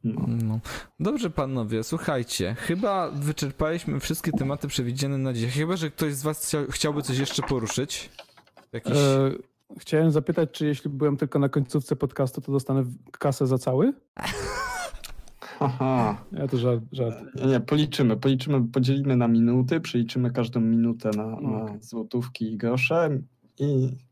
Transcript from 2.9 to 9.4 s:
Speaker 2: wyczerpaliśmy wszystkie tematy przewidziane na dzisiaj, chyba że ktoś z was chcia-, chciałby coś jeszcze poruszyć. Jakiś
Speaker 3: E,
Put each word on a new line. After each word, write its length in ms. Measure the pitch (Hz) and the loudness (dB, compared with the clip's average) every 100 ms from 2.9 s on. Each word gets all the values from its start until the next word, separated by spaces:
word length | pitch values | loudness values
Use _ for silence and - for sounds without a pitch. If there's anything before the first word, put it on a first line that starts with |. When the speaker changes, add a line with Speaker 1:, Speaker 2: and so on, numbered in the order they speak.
| 196 165 | 0 -2
Speaker 2:
wyczerpaliśmy 880 | 143 143 147 139 - 156 170 - 139 | -4 -4 -2 -4 -2 -2 -2 -4 -4
wszystkie 320 | - 160 - | -4 -4 -2
tematy 360 | 143 135 143 143 | -2 -2 -4 -4
przewidziane 500 | - 120 127 139 139 | -4 -2 -2 -2 0
na 160 | 135 | -2
dzisiaj, 160 | 120 117 | -2 -2
chyba 260 | 131 156 185 | -2 -2 -2
że 140 | 160 | -4
ktoś 240 | - 156 | -2 -2
z 100 | 139 | 0
was 220 | 151 151 - | -4 -4 -2
chcia-, 260 | 156 143 | -2 -2
chciałby 300 | - 151 147 | -2 -2 -2
coś 160 | 139 131 | -2 -2
jeszcze 220 | 135 - | 0 -2
poruszyć. 680 | - 135 110 - 139 - - - - _ _ - _ | -2 -2 0 -2 -4 -6 -12 -18 -20 _ _ -20 _
Jakiś 180 | 120 - 143 | -10 0 4
Speaker 3:
E, 340 | 143 135 135 - | 6 4 2 0